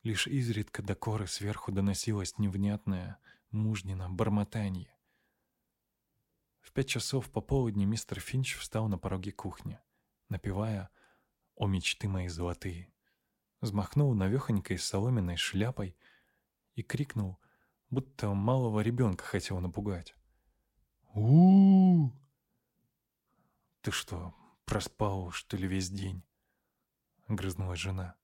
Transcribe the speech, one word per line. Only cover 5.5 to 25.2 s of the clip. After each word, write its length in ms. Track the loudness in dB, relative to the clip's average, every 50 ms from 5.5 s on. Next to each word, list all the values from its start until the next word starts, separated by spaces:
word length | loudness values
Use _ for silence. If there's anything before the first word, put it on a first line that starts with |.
| _ _ _ _ _ _ _ _ _ _ _ _ _ _ _ _ _ _ _ _ _ _
В 120 | _ -8
пять 180 | _ -4 -2 -2
часов 420 | -2 -6 -4 -2 -4 -4 -4 -4
пополудни 540 | -6 -8 -4 0 0 0 0 0 0 0 0
мистер 340 | 0 0 -2 -6 -8 -10 -10
Финч 360 | -8 -4 -2 -2 -2 -2 -6
встал 320 | -8 -10 -6 -4 -2 0
на 100 | 0 -2
пороге 340 | -2 -2 -4 -4 -4 -6 -8
кухни, 480 | -10 -8 -10 -10 -10 -8 -12 -12 -12 -14 _ _ _ _ _ _ _ _ _ _
напевая 600 | -8 -6 -4 -4 -4 -2 -2 -2 -4 -6 -8 -12 _ _ _ _ _ _ _ _ _ _ _ _ _
"О 120 | -2 0
мечты 400 | 0 0 0 0 -2 -4 -4 -4
мои 200 | -4 -4 -4 -4
золотые", 640 | -6 -6 -4 -4 -4 -4 -4 -8 -10 -10 -10 -14 -18 _ _ _ _ _ _ _ _ _ _ _ _ _ _
взмахнул 520 | -6 -2 0 -2 -2 0 2 2 2 4 4
навехонькой 640 | 2 2 2 2 0 0 0 -2 -2 0 -2 -4
соломенной 600 | -4 -4 -4 -2 0 0 2 0 0 0 -2 -2
шляпой 580 | -2 -4 -2 0 0 0 0 -2 -4 -8 -8 -10 _ _ -20 _ _ _ _ _ _ _ _ _ _ _ _ _
и 100 | -12 -6
крикнул, 560 | _ -4 -4 -4 -4 -2 -4 -4 -4 -6 _ _ _ _ _ _ _ _ _ _ _
будто 440 | -4 -4 -4 -6 -8 -4 -2 0 0
малого 480 | 2 2 2 2 2 2 0 0 2
ребенка 420 | 2 2 2 2 2 2 2 -2 -6
хотел 360 | -4 -4 -4 -2 -2 -4 -4
напугать. 560 | -4 -4 -4 -4 -4 -4 -4 -4 -8 -14 -20 _ _ _ _ _ _ _ _ _ _ _ _ _ _ _ _ _ _ _ -2
у 1000 | 0 6 8 10 10 10 10 10 10 10 10 10 10 10 8 8 6 4 2 -2 -8 _ _ _ _ _ _ _ _ _ _ _ _ _ _ _ _ _ _ _ _ _ _ _ _ _ _ _ _ _ _ _ _
"Ты 100 | -6 -4
что, 420 | -4 -4 -6 -6 -8 -8 -8 -10 -12 -16 -20 -20 _ _ _
проспал, 680 | -4 -4 -4 -4 -6 _ -2 0 0 0 -2